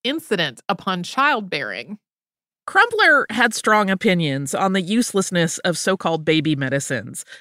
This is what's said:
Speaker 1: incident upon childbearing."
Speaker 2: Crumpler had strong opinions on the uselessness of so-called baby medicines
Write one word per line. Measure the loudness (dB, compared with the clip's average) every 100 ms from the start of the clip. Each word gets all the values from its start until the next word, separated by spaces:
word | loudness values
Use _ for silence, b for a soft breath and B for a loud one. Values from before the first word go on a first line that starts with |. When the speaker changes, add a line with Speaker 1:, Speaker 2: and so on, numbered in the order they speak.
Speaker 1:
incident | -4 -4 -2 -2 -2 -4 -6
upon | -6 -4 -6
childbearing." | -6 0 0 0 -4 -6 -6 -8 -10 -16 _ _ _ _ _ _ -2
Speaker 2:
Crumpler | 2 2 4 4 4 2
had | 2 0 2
strong | 2 4 4
opinions | 2 2 2 0 -2 -4
on | 0 0
the | 0
uselessness | 0 0 0 0 0 0 0 -2
of | -4 -2
so-called | -2 0 0 -2
baby | 2 2 2 -2
medicines | 0 -2 -2 -6 -6 -14 -18 B